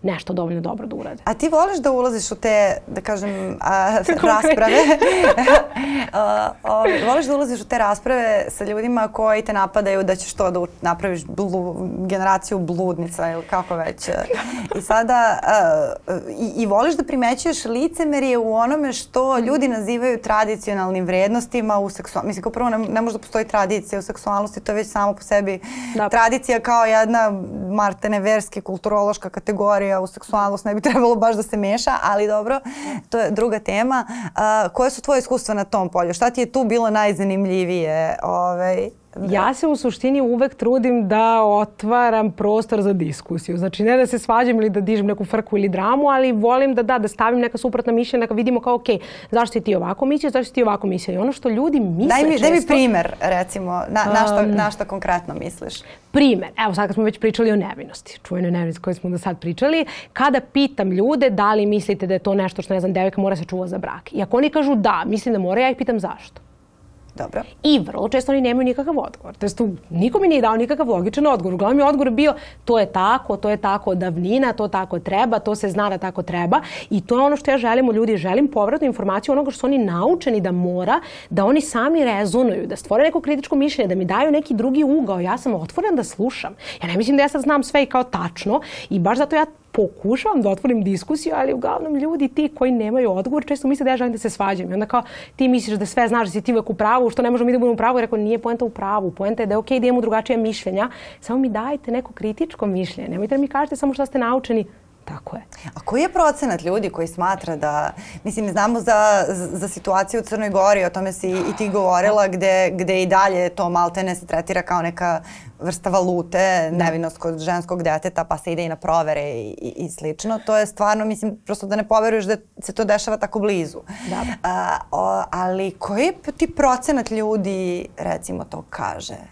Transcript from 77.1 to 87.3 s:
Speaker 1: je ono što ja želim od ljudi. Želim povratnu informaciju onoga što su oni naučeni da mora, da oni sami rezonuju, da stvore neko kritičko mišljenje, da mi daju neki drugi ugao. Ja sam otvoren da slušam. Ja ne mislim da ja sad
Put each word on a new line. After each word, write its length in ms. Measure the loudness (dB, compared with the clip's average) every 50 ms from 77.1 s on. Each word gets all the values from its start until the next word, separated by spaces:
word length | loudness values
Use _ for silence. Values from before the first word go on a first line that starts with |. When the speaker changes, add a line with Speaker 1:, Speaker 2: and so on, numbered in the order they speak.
| 2 2
Speaker 1:
je 60 | 4
ono 100 | 2 2
što 160 | 0 0 0
ja 60 | 0
želim 320 | 2 2 2 2 4 2 2
od 60 | 2
ljudi. 220 | 2 2 2 0
Želim 300 | 0 0 0 2 2 2
povratnu 400 | 2 2 0 0 2 0 0 0
informaciju 440 | -2 -2 -2 -2 -2 -2 -2 0 0 0
onoga 180 | 0 0 -2
što 80 | -4 -2
su 60 | -2
oni 120 | 0 2
naučeni 640 | 2 2 0 0 0 2 2 2 2 0 0 0 0
da 100 | 0 0
mora, 480 | 0 0 0 0 0 -2 0 0 0 0 0 -8 -18 -20 -12 -4
da 160 | -2 0 2
oni 160 | 4 2 2
sami 440 | 0 -2 -2 0 0 2 2 2 2
rezonuju, 640 | 2 0 0 -2 0 2 2 2 2 0 -2 -4
da 80 | -6 -8
stvore 280 | -10 -4 0 2 4 4
neko 180 | 4 2 0
kritičko 340 | -2 0 -2 -2 -2 -2 0
mišljenje, 320 | 0 0 0 0 0 0
da 80 | 0 0
mi 100 | -2 0
daju 260 | 0 2 2 2 4
neki 220 | 2 0 0 -2 -2
drugi 300 | 0 0 0 2 2 4
ugao. 360 | 4 2 2 2 0 -2 -2
Ja 180 | 0 -2 -2
sam 180 | -2 -2 -2 -2
otvoren 400 | -2 -4 -4 -4 -2 0 0 0
da 80 | 0 -2
slušam. 520 | -4 -4 -2 -2 -2 -2 -6 -12 -12 -12 -14 -16 -16 -12 -10
Ja 60 | -8
ne 100 | -4 -2
mislim 200 | 0 2 2 4
da 60 | 4 4
ja 60 |
sad 120 | 2